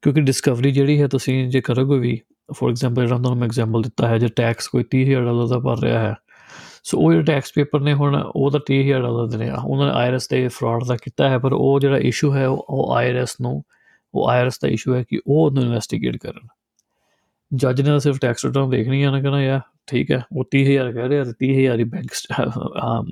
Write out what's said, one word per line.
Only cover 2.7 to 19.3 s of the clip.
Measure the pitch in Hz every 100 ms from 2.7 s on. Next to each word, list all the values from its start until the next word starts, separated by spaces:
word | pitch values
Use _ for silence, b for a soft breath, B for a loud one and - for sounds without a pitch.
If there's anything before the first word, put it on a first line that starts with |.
example, | 120 127 120
ਜਿਹੜਾ | 120 123
ਤੁਹਾਨੂੰ | 123 123
ਮੈਂ | 120
ਐਗਜ਼ਾਂਪਲ | 117 113 113
ਦਿੱਤਾ | 113 - 117
ਹੈ, | 113
ਜੇ | 117
ਟੈਕਸ | - 117 113 -
ਕੋਈ | 127
ਤੀਹ | 117 135 131
ਹਜ਼ਾਰ | 135
ਡਾਲਰ | 120 117 120
ਦਾ | 123
ਭਰ | 131 120
ਰਿਹਾ | - 117
ਹੈ, | 110 113 _ B B B
so | B B - -
ਉਹ | 156
ਜਿਹੜੇ | 165
ਟੈਕਸ | 156 147 -
ਪੇਪਰ | - 143 151
ਨੇ, | 139
ਹੁਣ | 143 143 143 143 -
ਉਹ | 139
ਤਾਂ | 143 -
ਤੀਹ | 139
ਹਜ਼ਾਰ | 139 135
ਡਾਲਰ | 123 117 117
ਦੇ | 113
ਨੇ, | 117
ਉਹਨਾਂ | 131 131 135 143
ਨੇ |
ਆਈ | - 123
ਆਰ |
ਐਸ | 127
'ਤੇ | - 127 127
ਫਰਾਡ | - 120 117
ਦਾ | 123 123
ਕੀਤਾ | - - 139
ਹੈ, | 131
ਪਰ | 127
ਉਹ | 127 135 139
ਜਿਹੜਾ | 139 135
ਇਸ਼ੂ | 120 120 147
ਹੈ, | 139 131
ਉਹ, | 135 -
ਉਹ | 135 -
ਆਈ | 123 123
ਆਰ | 127
ਐਸ | 123 -
ਨੂੰ, | 123 139 - b b b b
ਉਹ | - -
ਆਈ | 123
ਆਰ | 123
ਐਸ | 127
ਦਾ | 139
ਇਸ਼ੂ | 113 -
ਹੈ | 127
ਕਿ | 120 - -
ਉਹ | 147 156
ਉਹਨੂੰ | 135
ਇਨਵੈਸਟੀਗੇਟ | 123 117 - 113 123 120
ਕਰਨ। | - - 117 _ _ _ _ _ _ _ _ _ _
ਜੱਜ | 135 131 127
ਨੇ | 143
ਤਾਂ | 147
ਸਿਰਫ | 143 135
ਟੈਕਸ | 127 117
ਰਿਟਰਨ | 131 131 135
ਦੇਖਣੀ | 123 117 135
ਆ, | 143
ਉਹਨੇ | 135
ਕਹਿਣਾ, | 139